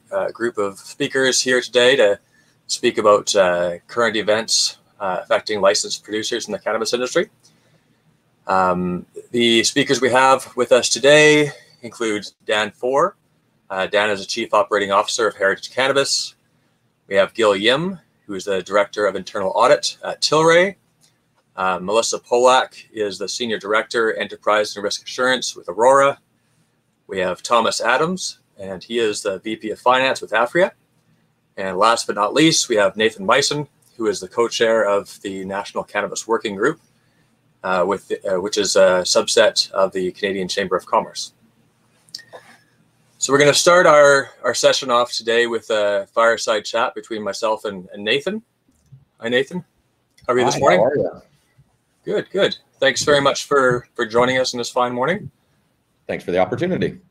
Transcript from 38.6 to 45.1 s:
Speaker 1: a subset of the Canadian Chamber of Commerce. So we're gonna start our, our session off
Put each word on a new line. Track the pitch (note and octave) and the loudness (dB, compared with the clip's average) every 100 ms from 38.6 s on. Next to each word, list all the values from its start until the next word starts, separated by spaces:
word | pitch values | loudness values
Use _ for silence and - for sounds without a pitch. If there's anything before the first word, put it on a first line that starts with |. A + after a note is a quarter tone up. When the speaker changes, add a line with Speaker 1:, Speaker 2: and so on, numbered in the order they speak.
| G2 G2+ | 0 4
Speaker 1:
a | F#2+ F#2 | 4 4
subset | F2+ A#2 G2+ - G#2+ - - | 0 0 0 2 2 2 -4
of | G2 F#2+ | -2 -2
the | F#2+ F#2 | -2 -6
Canadian | - G2+ G2 F2+ | -4 -4 -4 -4
Chamber | - F#2+ | -6 -4
of | F2+ - | -4 -2
Commerce. | A2+ F#2 - - _ _ _ _ _ _ _ _ - - - - - _ _ _ _ _ - | -2 -2 -8 -14 _ _ _ _ _ _ _ _ -20 -20 -20 -20 -20 _ _ _ _ _ -10
So | - | 0
we're | C#3 | 2
gonna | D3 | 4
start | C3+ - F3 | 4 4 6
our, | F3 D3 C#3+ C#3 B2 - | 6 8 8 6 2 -6
our | B2 | -6
session | A#2 C#3+ C3 C3+ | 0 2 2 0
off | A#2+ A#2+ | 0 0